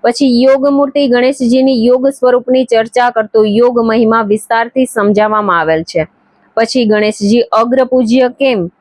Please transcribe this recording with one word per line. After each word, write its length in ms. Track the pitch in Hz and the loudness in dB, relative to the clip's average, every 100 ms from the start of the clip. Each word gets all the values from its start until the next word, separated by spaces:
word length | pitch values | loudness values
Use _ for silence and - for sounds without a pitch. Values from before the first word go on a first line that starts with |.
પછી 280 | - 240 277 240 | -2 0 0 2
યોગ 260 | 262 269 277 | 2 2 2
મૂર્તિ 400 | 277 285 285 285 247 | 0 0 -2 0 0
ગણેશજીની 600 | 247 277 240 254 262 254 226 | 0 -2 0 2 2 2 2
યોગ 220 | 254 262 | 2 0
સ્વરૂપની 520 | 277 254 254 247 254 254 | 0 0 0 0 -2 0
ચર્ચા 380 | 226 220 - 247 | -2 -2 0 -2
કરતો 360 | 240 214 220 214 208 | -2 -2 0 0 2
યોગ 260 | 240 240 226 | 2 0 0
મહિમા 340 | 220 220 226 214 | 0 2 0 0
વિસ્તારથી 560 | 208 - 226 233 262 254 - | -2 -2 -2 -2 -2 -2 -2
સમજાવવામાં 640 | 202 202 214 214 208 175 | 0 2 0 0 0 -2
આવેલ 260 | 160 160 165 | 0 -2 -2
છે. 180 | 170 156 _ _ _ _ - | -6 -6 _ _ _ _ -4
પછી 340 | 226 254 226 | -2 0 0
ગણેશજી 560 | 214 214 214 202 233 233 220 | 0 0 -2 0 0 0 -2
અગ્રપૂજ્ય 720 | 233 254 254 254 233 247 247 254 | 0 0 0 0 0 0 0 0
કેમ 280 | 269 233 175 _ | -2 -2 -6 _